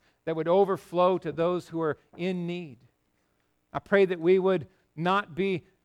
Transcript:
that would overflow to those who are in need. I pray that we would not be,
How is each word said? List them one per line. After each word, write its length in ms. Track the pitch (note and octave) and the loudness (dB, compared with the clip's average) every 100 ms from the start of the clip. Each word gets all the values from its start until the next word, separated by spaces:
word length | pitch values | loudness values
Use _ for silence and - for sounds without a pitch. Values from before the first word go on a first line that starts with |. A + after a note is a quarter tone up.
| _ _ - | _ _ -6
that 100 | D#3+ | -4
would 120 | D#3+ | 2
overflow 680 | F#3 G3 F#3 - E3+ F3+ F#3 | 2 2 0 -4 0 2 2
to 160 | E3 | -4
those 360 | C#3+ E3+ F3+ - | -2 -2 -2 -6
who 120 | E3 | -6
are 160 | D#3+ C#3 _ - | -4 -4 _ -8
in 280 | F3+ F#3 E3+ | -6 -4 -6
need. 300 | F3 E3 A#2 _ _ _ _ _ _ _ _ _ | -8 -10 -18 _ _ _ _ _ _ _ _ _
I 60 | C#3+ | -12
pray 260 | - G3+ | 0 4
that 160 | F#3+ F3+ | 4 2
we 180 | E3 F#3+ | 2 4
would 300 | F#3 F#3 B2+ _ _ | 4 0 -4 _ _
not 400 | D3 F3 G3 G3+ | -6 -2 -2 -4
be, 300 | C#3+ G3 F3+ - _ | -4 -4 -4 -8 _